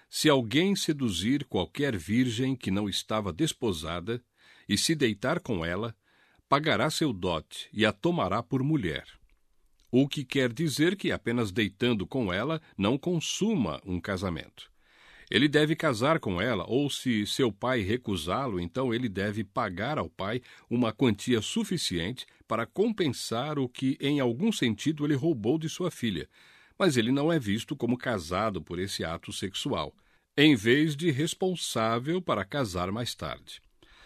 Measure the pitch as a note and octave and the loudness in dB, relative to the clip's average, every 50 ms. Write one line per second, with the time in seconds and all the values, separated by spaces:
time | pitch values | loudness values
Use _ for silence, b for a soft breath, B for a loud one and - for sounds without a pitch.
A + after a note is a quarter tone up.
0 | b b - - - D#3 C#3+ C3+ A#2 G#2 B2 D3+ F3+ G3+ G3 - - - D#3 C#3 | b b -4 2 4 6 6 4 4 2 2 2 2 2 2 0 0 -2 -2 0
1 | C3 A2+ F2+ E2 F#2+ A#2 C#3 C#3+ C3+ - - G2 E2+ - - - C#3+ C#3 A2+ F2 | 0 0 0 0 0 0 0 0 -2 -2 -2 -2 -2 -2 -2 -4 -2 -2 -2 -4
2 | D2+ G2+ A2 B2 B2+ B2+ G#2+ A2+ C3 C3 C3+ B2+ - - F#3+ G3+ G#3+ G3 - - | -2 0 2 2 2 2 0 0 0 -2 -2 -2 -2 0 0 0 0 -2 -2 -4
3 | - - A2 A2 G2+ F#2+ D#2+ D#2+ E3 D#3 - - B2+ A2 F2+ D2+ D#2+ D#2+ E2+ F2 | -4 -4 -4 -2 -2 -4 -2 -2 -2 -2 -2 -2 -2 -2 -2 -2 -4 -6 -6 -6
4 | E2+ G#2+ A#2+ A#2+ - _ b b b b b b b - G#2 - - - D#3+ D3 | -6 -6 -6 -6 -8 _ b b b b b b b -2 0 2 2 2 2 2
5 | C#3 A2+ G2+ - - C3 E3+ F3 - - A2 E2+ D#2+ E2+ F2 G2 A2+ A#2 - b | 2 2 0 0 -2 -2 -2 -2 -4 -4 -4 -2 -2 -2 -2 -4 -6 -8 -10 b
6 | b b b b b b b b b - C3+ D3 D#3 D#3 A2+ G2 B2+ D#3 - - | b b b b b b b b b 0 2 2 4 2 2 4 2 0 0 0
7 | E3 C#3+ A2 F2+ F2+ F2+ E2 D#2 - _ - - - - - G#2 G#2+ G#2+ - - | 0 0 0 0 0 0 0 0 -2 _ -12 -16 -16 -8 0 2 4 4 4 2
8 | - E3+ F3 D#3 G#2 E2+ F#2+ A#2 A#2 - C#3 B2+ B2+ D3 D#3+ C#3 G2+ E2 C#2 C2+ | 0 0 0 0 0 0 0 -2 -2 -2 -2 -2 0 0 0 0 0 -2 -4 -6
9 | - - - - _ _ _ _ _ _ _ _ _ _ _ _ _ _ - B2+ | -8 -14 -20 -20 _ _ _ _ _ _ _ _ _ _ _ _ _ _ 4 4
10 | C#3+ C#3+ - D3+ C3 - - C#3 B2+ B2 A2+ C3 E3+ D#3 A#2 - D#3 F3+ G3+ - | 4 4 0 -6 -6 -2 0 2 2 2 0 -2 -2 -2 2 2 2 2 2 0
11 | - D#3 F#2+ - - A#2 A#2 B2 A#2 G2 F2+ A#2 G#2+ F#2 - - A#2+ B2 A#2+ G2+ | -2 -2 -2 -2 -2 -2 0 0 0 0 0 0 0 0 0 0 0 2 2 0
12 | F#2 - - C3+ A#2 F#2 F2 G2 A#2+ D3+ D#3+ D#3 b b b - F#2+ G#2+ C3+ C#3+ | -2 -2 -2 -2 0 0 0 -2 -2 -2 -4 -6 b b b 0 2 2 2 2
13 | - F3 F3+ D#3 - - - - F#3+ A3 A3+ D#3+ G#2 D#2+ C#2+ C2 - F#2 F2+ F2 | 0 -2 -2 0 -2 -4 -2 -2 0 0 2 2 0 0 -2 -4 -6 -4 -4 -4
14 | - G#2+ G2 F2+ G2 F#2 E2 C#2+ - - _ - - - b b b b b b | -2 -4 -4 -2 -2 -4 -4 -6 -8 -12 _ -20 -20 -20 b b b b b b
15 | b b b b b b - - C#3+ D3+ C#3 D3+ D3+ D3+ D#3+ - - D3+ A#2+ G#2 | b b b b b b 4 4 4 6 6 4 4 4 2 2 2 0 2 2
16 | B2 D3+ E3 D#3 - G#2 F#2 F2 G#2 B2+ A2+ F#2 E2+ F#2+ A2 C#3 D3 C3+ - - | 2 2 2 2 0 0 0 0 0 0 0 -2 -2 0 0 2 2 0 -2 -2
17 | - C3 A2+ G#2+ G#2 - - - C3+ A2+ G2 - - B2 C3 A#2+ F#2+ F#2 A#2 B2+ | 0 0 2 2 0 0 0 2 2 2 0 0 -2 0 0 0 0 0 -2 -2
18 | - A2 G2 E2 D2+ F2 F#2+ B2 C#3 B2+ G2 F2 F2 E2 - B2 C3+ B2 A2 A#2+ | -2 -4 -4 -2 -2 -2 -2 -2 -2 -2 -2 -4 -4 -4 -4 -2 -2 0 0 -2
19 | B2+ A2 F#2 G2 G2 G#2+ G#2 A2 G2+ - - C3 A#2 G2+ F2+ F2+ G#2+ C#3 D3+ C3 | -2 -2 -2 -2 -2 -2 -2 -4 -6 -4 -4 -4 -4 -2 -4 -4 -4 -4 -2 -4
20 | F2+ D#2 - - F#2+ G2+ A#2+ B2 B B B B B B A#2 B2 B2 A2+ - - | -4 -6 -6 -6 -6 -4 -4 -6 B B B B B B 0 0 2 0 2 4
21 | C3+ A#2+ G2+ - - B2+ A#2+ A2 G2+ - - A#3 A3 - F#3 D#3 - - F#2 E2+ | 4 4 4 2 2 2 2 2 0 -2 -4 -4 -2 -2 -2 -4 -2 -2 -2 -2
22 | E2 G2 C3 - - b b b b - A2+ A2 A2+ - - E3+ G#3 B3 G#3+ - | -2 -4 -6 -8 -12 b b b b -4 -4 -4 -4 -2 -2 0 0 0 0 0
23 | F3+ C#3 A2 - - - A2+ A#2 C#3 D#3 D3+ C#3+ C3 A#2+ - - C3+ C3 C3+ - | 0 0 -2 -2 -4 -4 -4 -4 -4 -4 -2 -2 -4 -4 -4 -2 -2 -2 0 0
24 | C#3 C#3 D3 C#3+ C3 A#2+ A#2 B2+ G3+ A3+ G#3 - C#3 A#2 G#2 - - D3 D#3+ C#3+ | 0 0 2 2 2 0 0 0 0 0 0 2 0 0 0 0 0 -2 -2 0
25 | D3 D3+ D3+ B2+ C3 E3+ D#3+ A2 G2+ A#2 D#3 E3 D#3+ D#3 - - F#3 E3 - - | 0 0 0 2 2 0 0 2 2 0 0 0 -2 -4 -6 -4 -4 -4 -4 -2
26 | C3 A2+ F#2 D2+ C#2+ b b b b b b b b b b - G3+ F3+ C3 A#2+ | -2 -2 -2 -4 -6 b b b b b b b b b b 0 2 4 4 4
27 | A2 A#2+ C3+ C#3 C#3+ E3 E3+ D#3 A#2 G2+ G2+ A#2 - - D3+ - A#2+ A#2 B2 A#2+ | 4 4 2 2 2 2 2 2 0 0 -2 -2 -2 -6 -6 -2 -2 0 -2 0
28 | - C3+ A#2 F#2 D#2 E2 F2+ F#2+ A2 A2 F#2+ E2 D#2 - F2 F2 F#2+ F#2+ - - | -2 -2 -2 -2 -2 -2 -2 0 0 0 -2 -4 -8 -6 -6 -6 -4 -4 -6 -6
29 | F#2 D#2+ E2 E2+ - - F#2+ - G#2 F#2+ - - - D3 A2+ E2+ D2+ C#2+ - _ | -6 -6 -6 -8 -8 -10 -10 -8 -8 -8 -6 -6 -4 -4 -2 -2 -4 -6 -8 _
30 | _ _ _ _ _ _ _ D3 D3 D#3 C#3+ G#2 G2 A#2 B2+ D3 D#3 E3 C#3+ C#3 | _ _ _ _ _ _ _ 6 6 6 6 6 6 4 4 4 4 2 0 0
31 | E3+ E3+ C3 B2+ D#3+ E3 - - G3 F#3 F3+ - - - - A#2+ A2 A2+ A#2 A#2+ | 0 0 0 0 -2 -4 -4 -2 -2 -2 -2 -4 -6 -4 -2 0 0 0 0 0
32 | B2+ D3+ F3 F#3 F3 - B2 G2+ F#2 - - D3 C3 G2 F2 F2+ F2+ F#2 G2+ A#2 | -2 -2 -4 -2 -2 -2 -2 -2 -2 -2 -4 -4 -4 -2 -2 -2 -2 -2 -2 -4
33 | B2 - - - E2+ C#2+ A#1+ - - - - - - _ _ B B B B B | -6 -6 -8 -8 -8 -8 -8 -10 -12 -18 -20 -20 -20 _ _ B B B B B
34 | B | B